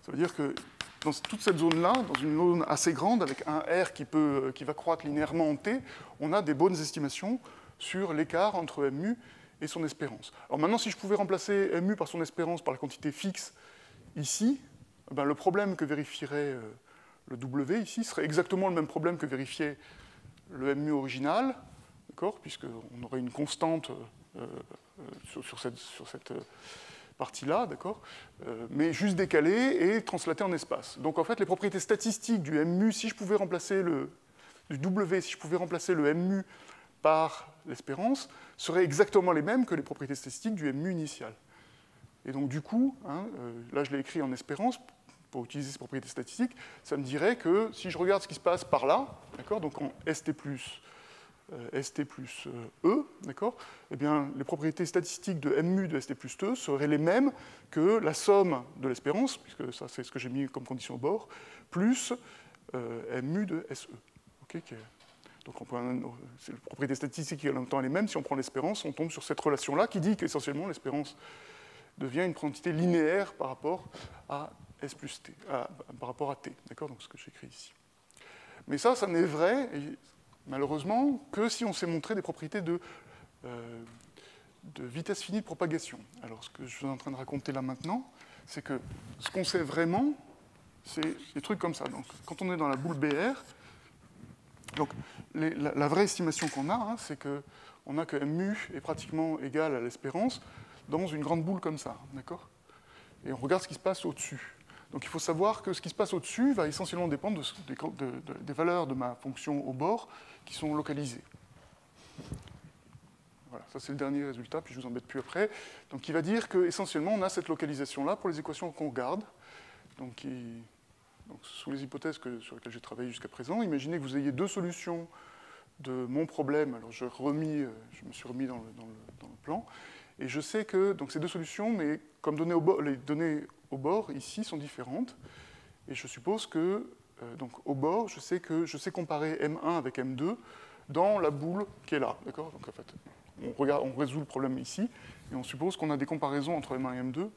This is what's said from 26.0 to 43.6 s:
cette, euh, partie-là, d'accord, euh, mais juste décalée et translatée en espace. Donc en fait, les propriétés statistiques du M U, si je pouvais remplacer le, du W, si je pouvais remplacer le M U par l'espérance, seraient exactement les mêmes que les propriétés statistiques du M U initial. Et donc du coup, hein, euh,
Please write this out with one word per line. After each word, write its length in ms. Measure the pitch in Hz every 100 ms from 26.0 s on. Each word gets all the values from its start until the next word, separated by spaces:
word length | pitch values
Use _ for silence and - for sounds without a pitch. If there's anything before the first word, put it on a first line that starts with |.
| -
cette, 240 | 131 -
euh, 80 | - - - - - - - - -
partie-là, 480 | 131 - 139 185 226
d'accord, 340 | 143 185 214 - - - - -
euh, 200 | 113 117
mais 220 | 139 160
juste 240 | 143 202 180
décalée 600 | 185 165 151 214 262 349
et 220 | 175 220
translatée 400 | - 175 - 160
en 100 | 196
espace. 460 | 165 - 123 - -
Donc 200 | 147 160
en 60 |
fait, 140 | 160 226
les 80 | 196
propriétés 320 | 185 208 190
statistiques 640 | - 208 226 208 - 226
du 160 | 147 156
M 240 | 160 180
U, 80 | 220
si 180 | - 226
je 60 |
pouvais 220 | - 190 208
remplacer 460 | 190 175 - 196
le, 280 | 175 147 139 - _ - - - -
du 80 | 139
W, 420 | 170 185 185 185
si 120 | 180
je 60 | -
pouvais 180 | 156 175
remplacer 380 | 175 170 -
le 120 | 170 147
M 340 | 160 180 196
U 40 | - - - - - -
par 500 | 151 156 160 - - - 165
l'espérance, 640 | 147 - 135 214 269 - - - -
seraient 280 | - 170
exactement 480 | 180 143 208 202 180
les 100 | 160
mêmes 240 | 151 254 240
que 80 |
les 80 | 165
propriétés 320 | 139 147 135
statistiques 400 | 139 135 - 226
du 140 | 208 147
M 180 | 135 175
U 40 |
initial. 440 | 175 151 - 113 110 _ - - - - - - _
Et 80 | -
donc 160 | 135 139
du 140 | 143
coup, 340 | - 226 269 262 190
hein, 200 | 151 214 143
euh, 140 | 120 117